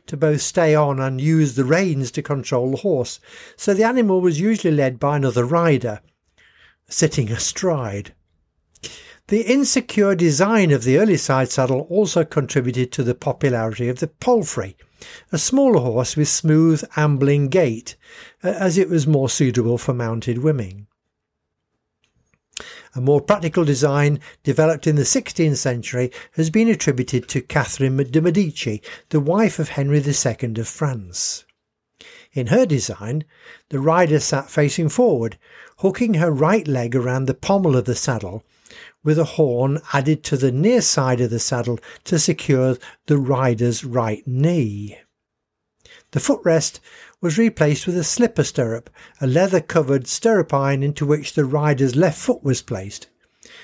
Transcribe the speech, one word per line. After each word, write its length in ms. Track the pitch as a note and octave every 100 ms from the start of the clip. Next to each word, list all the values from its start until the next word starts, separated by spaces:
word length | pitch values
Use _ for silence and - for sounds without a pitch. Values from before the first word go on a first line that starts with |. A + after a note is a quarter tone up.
| -
to 100 | D3
both 240 | D#3 D3
stay 360 | - F#3 D#3+ D3+
on 240 | C#3+ C3+
and 200 | C3+ C3
use 360 | D3 D#3+ D3 A#2+
the 80 |
reins 480 | C3 E3 F#3+ C#3 B2
to 100 | -
control 480 | C#3 C#3+ - B2+ B2+
the 60 | C#3
horse, 400 | G3+ D3 A#2+ - - - - -
so 180 | -
the 80 | G3
animal 380 | A3+ B3+ G#3+ F#3
was 200 | F3+ D3+
usually 320 | G3+ A3 F3
led 280 | D3 C3 B2
by 160 | C#3+ D3
another 280 | C3+ A#2
rider, 560 | B2 E3+ E3+ C3+ B2 G#2 _ _ _ _ _ _ _ _ _
sitting 440 | - D#3 D3+ A2
astride." 840 | A2+ - - F#3 D3+ A2+ G2+ G2+ _ _ _ _ _ _ _ - - - - -
The 120 | G#3
insecure 760 | G#3 C4+ C#4 C4 - - G3
design 560 | F3+ E3+ C#3+ G3 A3+ F3
of 140 | C#3
the 140 | A#2+ C#3+
early 180 | G#3+ F3
side 320 | - C3 B2+
saddle 380 | - B2+ C3 D3+
also 360 | F#3 F#3+ E3+
contributed 680 | D#3 D3+ C3 C#3+ B2+ B2 B2+
to 100 | -
the 120 | B2
popularity 720 | B2 D3 - C#3 A#2 A2+ G#2+ B2
of 120 | B2+
the 60 | -
palfrey, 720 | - B3 A#3+ E3+ - F#2+ - _ _ - - _
a 60 | -
smaller 420 | - C4 C4+ F#3
horse 340 | B2 A2+ A#2+
with 140 | - D3
smooth, 560 | - D#3+ D#3 E3 D#3 -
ambling 540 | - D3+ C#3 C#3 C#3+ C#3
gait, 480 | F#3 C#3+ A2+ - - _ - - _
uh, 60 | F3+
as 280 | - F#3+ E3+
it 140 | D#3+
was 160 | E3 C#3+
more 240 | D3 C3+
suitable 480 | - C3+ B2 A#2 A#2+
for 160 | -
mounted 440 | B2 A#2 A2+ B2 A#2+
women. 500 | D#3 C#3+ G2 G2 G#2 _ _ _ _ _ _ _ _ _ _ _ _ _ _ _ _ - - - -
A 60 | B2+
more 220 | B2+ C#3+
practical 420 | C#3+ G3+ D#3+ F#3
design 560 | D#3 C3 C#3+ C#3+ D3 C#3+ - -
developed 440 | - C#3 D#3 D3+ D#3+
in 100 | D3
the 100 | C3+
sixteenth 500 | C4+ - - D#3+ C3+
century 560 | C3+ A#2+ - B2 B2 - -
has 180 | - D#3+
been 180 | G#3+ A3+
attributed 580 | G#3 - B2+ - B2+ -
to 100 | C3+
Catherine 560 | - D3+ B2 - C3+ C3
de 240 | C3+ D3+
Medici, 600 | F3 E3+ F3 - A#2+ G#2+ - - _
the 120 | D#3
wife 380 | C#3+ F#3+ G#3+ -
of 120 | D3+
Henry 300 | - C#3 D3
the 120 | C#3+
Second 460 | C#3+ B2+ A2 A#2+ A2
of 100 | A2
France. 800 | - D3 A#2+ F#2 E2+ - - - _ _ _ _ _ - - _
In 140 | C#3 A#2+
her 180 | G#3 A#3
design, 580 | C#3 - G2 G#2 D3+ - _ - - _
the 100 | C#3
rider 400 | C#3+ E3+ E3+ D3+
sat 300 | - C3+ C3+
facing 400 | - D3 - D#3
forward, 480 | - B3 C3+ A2+ - _ - - _
hooking 360 | G3 F#3+ A#3+
her 160 | E3 E3+
right 380 | C3+ D#3 G#3+ D3+
leg 260 | B2+ A#2+
around 300 | C3 B2 C3
the 100 | C3+
pommel 400 | - - G3 F3+
of 120 | B2+ B2
the 80 |
saddle, 500 | A#2 - A2+ G2 G#2+ - _ - - - _
with 160 | D3 D#3
a 60 |
horn 560 | D#3 - D3 A#2+ C3+ D3 -
added 320 | C#3+ C3+ D3+
to 120 | - C3+
the 140 | C3+
near 300 | B2+ G3+ B3
side 400 | E3+ - C3 B2
of 100 | A#2+
the 80 | A2+
saddle 400 | - B2 A#2+ A#2 - -
to 140 | - D#3+
secure 580 | - - - C3+ C3 B2 - - -
the 120 | D3
rider's 680 | C3 B2+ C3 A2+ A#2+ A2+
right 420 | C3 A#2+ A2+ G#2+ -
knee. 720 | B2+ D#3 F3 A2 G2+ G#2 - _ _ _ _ _ _ _ _ _ - _
The 80 | C3+
footrest 600 | - C4+ F3 E3 - - - - - _
was 180 | E3+ D#3+
replaced 480 | A3+ - D3+ C#3+ -
with 100 | F3
a 80 |
slipper 380 | D3+ - A#3+ -
stirrup, 480 | C#3 - A#2 A#2 - _ - _
a 60 | C3
leather-covered 760 | C#3+ F#3+ F3+ D#3 E3+ C3+ C#3
stirrupine 760 | B2 - A3+ G#3+ D#3 C#3 C#3 C#3
into 240 | C#3+ C#3+ C#3+
which 280 | D3+ D3
the 100 | -
rider's 500 | C3+ D3 D3+ C3 C3+
left 240 | B2+ F3+ D3
foot 240 | - -
was 200 | C#3+ B2
placed. 460 | - G#2 G2 - - _ _ _ - -